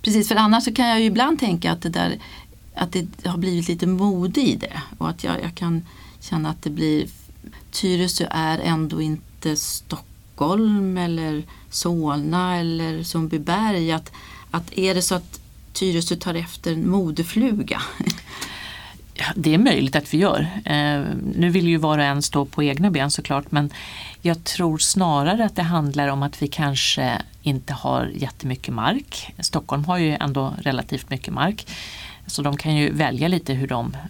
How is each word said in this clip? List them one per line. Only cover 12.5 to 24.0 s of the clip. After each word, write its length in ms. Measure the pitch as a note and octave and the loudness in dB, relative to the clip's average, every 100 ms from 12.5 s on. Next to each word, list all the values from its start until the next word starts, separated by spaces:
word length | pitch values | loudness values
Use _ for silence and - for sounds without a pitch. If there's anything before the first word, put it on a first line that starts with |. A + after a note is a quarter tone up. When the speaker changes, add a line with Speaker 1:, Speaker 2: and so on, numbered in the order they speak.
| F3 | 0
Speaker 1:
eller 460 | E3 E3 D#3+ D#3+ | 0 -2 -2 -4
Sundbyberg, 880 | E3 E3 D#3+ D#3+ E3 F#3 A3 F#3+ E3 | -2 -2 0 -2 0 0 2 2 0
att, 200 | D#3+ - - - - - | -2 -4 -18 -20 -20 -8
att 220 | E3+ E3+ - | -6 -4 0
är 160 | F#3+ | 2
det 80 | F#3 | 2
så 120 | F3+ | 0
att 260 | F3+ - - - - - | -2 -4 -18 -18 -20 -12
Tyresö 440 | - F#3+ E3+ E3+ E3+ | -2 0 0 0 -2
tar 180 | - | -2
efter 380 | E3 E3 - E3+ | -4 -6 -6 -4
en 180 | D#3+ E3+ | 0 2
modefluga? 920 | G3 E3+ D#3 E3+ G#3 B3+ G#3 - - - - | 2 0 -2 -2 2 2 0 -2 -4 -6 -4
<laughs> 140 | - - - - - - - - - - - - | -4 -4 -10 -12 -12 -12 -14 -14 -16 -18 -16 -6
Speaker 2:
Ja, 80 | - - | -4 2
det 180 | D#3 | 4
är 40 | D#3+ | 6
möjligt 380 | C4 D#3 C3+ D3+ | 6 6 4 0
att 180 | D3 | 2
vi 40 | D3+ | 4
gör. 300 | F#3+ - D#3+ F#3+ | 4 4 0 -4
Eh, 380 | - D3 D3 D3 C#3 - - - | 0 2 2 0 -2 -4 -4 2
nu 140 | F3 | 4
vill 180 | F#3 F3 | 4 4
ju 80 | E3 | 4
var 220 | D#3 D3+ | 4 4
och 60 | |
en 180 | C#3+ C#3+ | 4 2
stå 220 | C#3+ C#3+ | 0 0
på 180 | C3+ - | 0 0
egna 280 | D3 C#3 G3+ | 0 4 2
ben 200 | D#3 C#3 | 2 0
såklart, 340 | - - C#3 C#3+ | -2 0 -2 2
men 180 | D3 C#3+ - - - | 0 0 -4 -14 -14